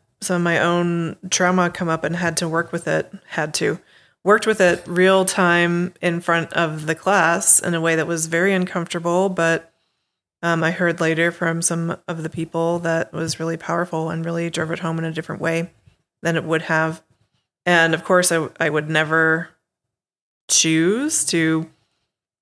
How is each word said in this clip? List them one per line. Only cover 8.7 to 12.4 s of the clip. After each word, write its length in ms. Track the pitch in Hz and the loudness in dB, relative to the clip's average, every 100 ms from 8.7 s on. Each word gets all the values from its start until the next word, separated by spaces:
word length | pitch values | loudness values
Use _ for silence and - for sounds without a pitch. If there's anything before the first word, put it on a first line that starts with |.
| 180 170 175 170 175 196 | -4 -6 -4 -2 0 0
but, 420 | 185 165 160 - _ _ _ _ _ _ _ | 0 0 0 -4 _ _ _ _ _ _ _
um, 220 | 170 165 160 | -2 0 0
I 60 | |
heard 280 | 170 175 170 | 0 0 0
later 320 | 160 160 170 | 0 0 0
from 300 | 170 170 165 | 0 -4 -2
some 360 | 170 170 165 - - | -2 -2 -4 -6 -8
of 140 | 165 | -8
the 60 | 156 | -8
people 500 | - | -8